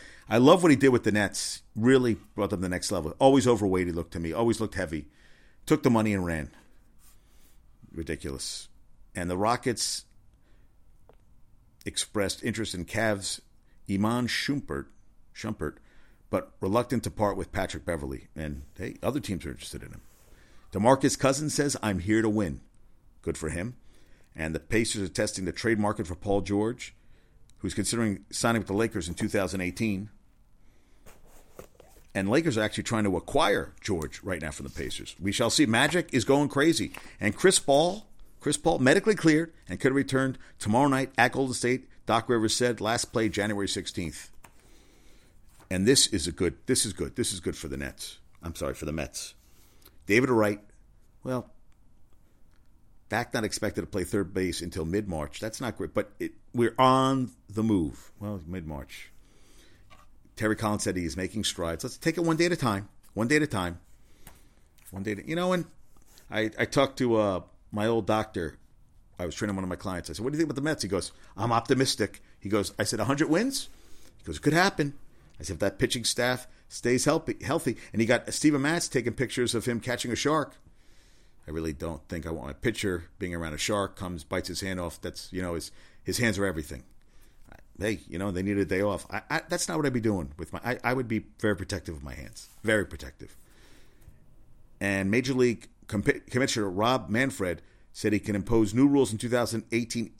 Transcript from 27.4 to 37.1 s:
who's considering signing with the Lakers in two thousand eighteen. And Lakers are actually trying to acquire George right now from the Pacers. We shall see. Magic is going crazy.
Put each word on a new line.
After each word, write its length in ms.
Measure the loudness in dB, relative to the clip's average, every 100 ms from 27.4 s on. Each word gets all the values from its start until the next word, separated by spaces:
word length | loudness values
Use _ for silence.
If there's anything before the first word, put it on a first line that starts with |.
| -20 -10
who's 140 | -6
considering 520 | -2 -2 0 0 -2 -8
signing 300 | -2 2 2
with 80 | 0
the 60 |
Lakers 340 | 0 0 -2 -6
in 60 |
two 160 | -4 -2
thousand 320 | 0 0 -2
eighteen. 480 | -4 -2 -2 -2 -6 -14 -20 _ -20 -20 -20 -20 _ -20 -20 -20 -20 -20 -20 -20 -20 _ -20 -20 -8
And 160 | -2 2
Lakers 280 | 2 2 2
are 60 |
actually 200 | 0 -2
trying 220 | -2 0 2
to 100 | 0
acquire 580 | 0 2 2 2 -2 -8
George 420 | -4 -4 -4 -8
right 180 | -6 -6
now 100 | -6
from 140 | -8 -10
the 80 |
Pacers. 420 | -8 -8 -8 -12 -6
We 100 | -4
shall 200 | 0 2
see. 140 | 4 4
Magic 440 | 6 4 2 0
is 140 | 0 4
going 240 | 4 4
crazy. 420 | 2 2 2 -2 -8 -16